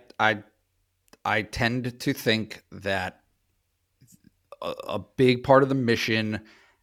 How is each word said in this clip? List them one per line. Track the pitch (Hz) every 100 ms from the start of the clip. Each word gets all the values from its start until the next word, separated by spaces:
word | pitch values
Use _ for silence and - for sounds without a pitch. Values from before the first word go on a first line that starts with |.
| - -
I, | 110 104 - _ _ _ _ _ _ - 98
I | 107
tend | 101 - 120 123 123 120
to | 143
think | 131 123 110 104 - _
that | 95 95 95 92 - _ _ _ _ _ _ _ _ _ _ _ _ _ -
a, | 87 - -
a | 104
big | 92 - 127 123
part | 143 135
of | 139
the | 135
mission | 117 113 - 110 107 110 - - _ _